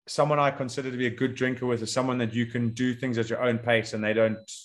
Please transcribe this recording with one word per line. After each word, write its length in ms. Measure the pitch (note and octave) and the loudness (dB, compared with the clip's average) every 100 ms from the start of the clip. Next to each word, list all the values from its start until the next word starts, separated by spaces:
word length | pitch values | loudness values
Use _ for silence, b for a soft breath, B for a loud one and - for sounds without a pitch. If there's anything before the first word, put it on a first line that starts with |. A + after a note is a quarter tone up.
| - | -6
someone 320 | - C#3+ D3 | 0 2 4
I 140 | C#3+ | 2
consider 400 | C3+ C3 B2+ C3 | 2 -4 -6 -6
to 60 | B2 | -2
be 100 | B2 | -2
a 20 | |
good 240 | A2+ C3 | 0 -2
drinker 320 | B2+ B2+ B2 B2+ | 0 -2 0 -2
with 160 | A#2 | -2
is 100 | A2 | -2
someone 260 | - B2+ B2 | -2 0 0
that 140 | A2+ A2+ | 0 0
you 100 | A#2 | -2
can 240 | A#2+ A#2+ | 0 -2
do 200 | A#2 B2+ | 0 -2
things 240 | A#2+ C3 A#2 | 0 -2 -2
at 120 | A2 | -2
your 120 | A2+ | 0
own 160 | B2+ A2+ | 0 0
pace 360 | A2+ A2+ A2 | 2 2 2
and 100 | A2 | -2
they 100 | G#2+ | 0
don't 240 | G#2+ A2+ G#2 - - | 4 4 2 -8 -18